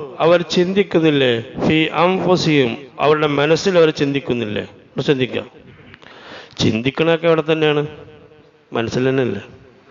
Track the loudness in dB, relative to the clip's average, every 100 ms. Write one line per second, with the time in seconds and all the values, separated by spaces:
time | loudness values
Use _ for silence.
0 | -6 -2 2 2 2 0 0 0 0 2
1 | 2 4 2 0 -4 -4 0 2 0 2
2 | 2 2 2 2 2 2 2 -2 -10 -2
3 | 0 2 0 0 2 2 2 4 4 2
4 | -2 -2 -4 -4 -4 -6 -10 -16 -14 -4
5 | -2 0 -2 -6 -10 -16 -20 -20 -20 -20
6 | -20 -20 -20 -20 -14 -4 -2 0 -2 0
7 | 0 2 2 0 0 0 0 0 -4 -10
8 | -20 -20 -20 -20 _ _ _ -6 -4 -2
9 | -2 0 -2 -6 -12 -20 -20 -20 _